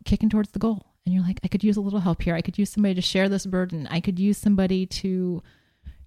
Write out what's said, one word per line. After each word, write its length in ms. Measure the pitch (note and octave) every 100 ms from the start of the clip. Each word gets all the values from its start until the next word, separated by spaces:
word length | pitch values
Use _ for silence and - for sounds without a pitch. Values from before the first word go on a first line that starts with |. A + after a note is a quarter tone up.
kicking 240 | - G3+ A3
towards 220 | G#3+ G#3
the 80 | G3+
goal. 300 | A3+ G#3 - _ -
And 80 |
you're 100 | F#3
like, 160 | F3+ F#3+
"I 60 | -
could 160 | G3
use 140 | G#3+ G#3
a 20 |
little 200 | G3 G3+
help 200 | F3 E3
here. 140 | F3
I 80 | E3
could 160 | E3+ F3+
use 100 | G3+
somebody 260 | - G3+ F#3
to 40 |
share 300 | - F#3 G3
this 160 | G3 F#3+
burden. 400 | F#3 F3+ E3 C#3
I 100 | E3
could 180 | G3+ F3+
use 180 | G3 G3+
somebody 480 | G#3+ G3 F#3+ F#3+
to, 580 | F#3 - F#3+ F#3 F3+ F3 - _ _ _ - -